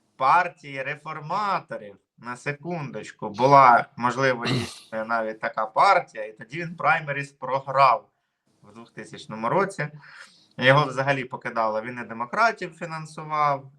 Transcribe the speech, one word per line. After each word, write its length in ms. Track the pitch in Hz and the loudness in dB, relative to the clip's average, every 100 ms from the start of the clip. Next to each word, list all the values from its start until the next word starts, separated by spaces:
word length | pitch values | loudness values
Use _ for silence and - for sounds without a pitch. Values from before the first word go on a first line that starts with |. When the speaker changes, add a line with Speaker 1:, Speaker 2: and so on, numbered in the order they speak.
| _ - | _ 0
Speaker 1:
партії 680 | 135 170 175 - 143 135 | 4 4 2 -6 -12 -8
реформаторів. 1120 | 135 147 156 151 151 196 202 170 - 113 101 98 _ _ | -8 -8 -10 -10 -6 -4 -2 -4 -6 -12 -14 -20 _ _
На 180 | 117 120 | -14 -10
секундочку, 920 | 143 143 156 170 127 107 - - 107 | -8 -8 -8 -8 -8 -10 -14 -12 -10
була, 560 | 101 135 139 135 120 - - | 0 6 8 8 6 2 -4
можливо, 500 | 120 127 135 120 117 | -4 0 0 0 -2
Speaker 2:
<clears throat> 0 | |
Speaker 1:
дійсно 580 | 127 98 - - 110 | -2 -4 -12 -12 -8
навіть 360 | 110 117 110 110 | -4 -2 -4 -6
така 260 | 117 113 107 | -6 -4 -2
партія, 580 | 147 196 180 - 113 | 2 4 4 0 -12
і 80 | 107 | -12
тоді 260 | - - 165 | -14 -14 -10
він 180 | 170 175 | -10 -4
праймеріз 560 | 143 160 147 143 139 | 0 0 -2 -8 -8
програв 760 | - 127 135 135 135 135 110 - _ _ _ _ _ | -10 -6 -6 -2 4 4 4 -2 _ _ _ _ _
в 120 | 104 | _
двохтисячному 720 | 110 117 - 107 98 - 110 117 | -20 -20 -18 -16 -16 -14 -6 0
році. 400 | 170 196 - 147 - - - - _ _ - | 0 0 -4 -8 -10 -20 -20 -20 _ _ 0
Його 280 | 127 143 139 | 6 6 4
взагалі 380 | 127 135 135 | 0 0 -2
покидало, 580 | 127 113 120 113 110 110 | -4 -10 -6 -2 0 -2
він 180 | 120 123 | -6 -12
і 40 | 110 | -12
демократів 680 | 113 120 202 226 220 175 - | -10 -6 0 0 0 -10 -10
фінансував, 920 | 170 160 156 - 151 151 147 139 135 | -12 -10 -12 -14 -6 0 0 0 -6